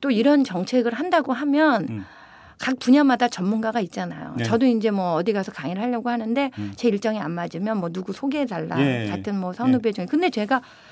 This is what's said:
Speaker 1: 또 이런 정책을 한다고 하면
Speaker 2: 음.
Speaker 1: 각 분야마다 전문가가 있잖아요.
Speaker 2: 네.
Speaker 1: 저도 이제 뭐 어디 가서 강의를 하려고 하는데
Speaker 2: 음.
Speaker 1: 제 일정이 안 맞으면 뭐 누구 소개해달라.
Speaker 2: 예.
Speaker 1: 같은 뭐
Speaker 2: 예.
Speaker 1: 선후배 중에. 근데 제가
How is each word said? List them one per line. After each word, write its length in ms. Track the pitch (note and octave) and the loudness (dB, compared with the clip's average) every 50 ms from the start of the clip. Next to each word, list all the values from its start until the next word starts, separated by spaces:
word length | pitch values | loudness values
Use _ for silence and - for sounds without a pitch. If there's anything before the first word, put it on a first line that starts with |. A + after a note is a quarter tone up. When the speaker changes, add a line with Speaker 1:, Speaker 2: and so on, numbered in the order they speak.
Speaker 1:
또 100 | - C#4 | 0 2
이런 340 | A#3+ G#3 A3+ C#4+ D4 C#4+ C4 | 2 4 6 6 6 6 4
정책을 500 | - F3+ F3 F#3+ - B3+ B3+ A3+ A#3+ A3+ | 2 -2 -4 -4 0 2 2 2 2 -2
한다고 380 | A#3 D#4+ F#4 F4 D#4+ - C#4 B3 | -2 0 2 2 2 2 0 -2
하면 520 | A#3+ D4+ C#4+ C#4 D4+ D#4 D4+ B3+ G3+ D#3 - | -2 0 0 4 4 4 4 4 2 0 -4
Speaker 2:
음. 140 | A2+ G#2 F2+ - - - - - - - - - - - | -6 -8 -8 -12 -16 -20 -20 -20 -20 -20 -20 -20 -14 -8
Speaker 1:
각 200 | - B3+ C4 - | -4 -4 -4 0
분야마다 500 | - B3 C4 D4 D4 C4+ B3 G#3+ B3 A#3+ | 4 6 6 8 8 6 4 4 2 0
전문가가 520 | - - F3+ G3 A3+ A3 A3 A3 A3 A#3+ | 0 -2 -2 -2 0 0 -2 -2 -2 -2
있잖아요. 540 | G3 F3 - F#3+ F3+ E3+ D#3+ D#3 D#3 D3 D#3 A#2+ | -4 -4 -4 -6 -6 -6 -8 -10 -12 -8 -6 -4
Speaker 2:
네. 60 | A#2 | 0
Speaker 1:
저도 200 | A#2 A3 A3+ C4+ | 0 2 4 4
이제 240 | B3+ A#3 A3 G3+ A3 | 4 4 4 2 0
뭐 240 | G#3 G3 F#3 F3 E3 | 0 0 0 0 0
어디 180 | D#3 F3 A#3 | 0 0 0
가서 200 | G3+ G3+ F#3+ - | 0 0 -4 -4
강의를 300 | - - - E3+ F3+ F#3+ | -8 -8 -8 -6 -4 -4
하려고 260 | A3+ B3 B3 A3+ A#3 A#3+ | -4 -2 -4 -4 -2 -4
하는데 420 | A#3+ A#3 A3 A3 A#3+ C#4 C#4 C4 - G#3 | -4 -4 -2 -2 -2 -2 -2 -2 -4 -6
Speaker 2:
음. 140 | G#3 G3+ G3+ | -8 -8 -6
Speaker 1:
제 120 | - A#3+ B3 | 0 0 0
일정이 300 | - - - A3 A3 G#3 | 0 2 0 -2 -2 -2
안 120 | D3 D#3 | -6 -6
맞으면 440 | E3+ E3+ F3 E3+ - E3+ G3+ G#3+ A3 G3+ | -6 -6 -6 -6 -6 -6 -4 -2 -2 -2
뭐 120 | E3+ E3+ | -4 -4
누구 220 | E3 F#3 F#3 - | -6 -6 -8 -8
소개해달라. 680 | F#3+ - C#4 C#4 C#4+ D4 C#4 A3+ F#3+ E3 D#3+ E3 E3 C3 | -8 -6 -4 -4 -2 -2 -2 -2 -4 -6 -6 -4 0 0
Speaker 2:
예. 280 | - C#3 B2+ A#2+ A3 G#2 | 2 2 0 -2 -2 -4
Speaker 1:
같은 280 | F3 F#3+ G3 G#3 G3+ G3 | -4 -6 -6 -4 -4 -4
뭐 120 | F#3 F3+ | -4 -6
Speaker 2:
예. 40 | F3+ | -6
Speaker 1:
선후배 380 | A3+ A#3+ C4 B3+ A#3+ A3 A3 | -2 2 2 2 2 2 -2
중에. 140 | G#3 - F3+ | -2 -4 -4
근데 240 | F3+ D4 D#4 F#4 E4+ | -2 0 0 0 0
제가 320 | - G#3+ G#3 - C4+ B3 - - - - - - | 0 -2 0 0 -2 -2 -2 -8 -18 -20 -20 -20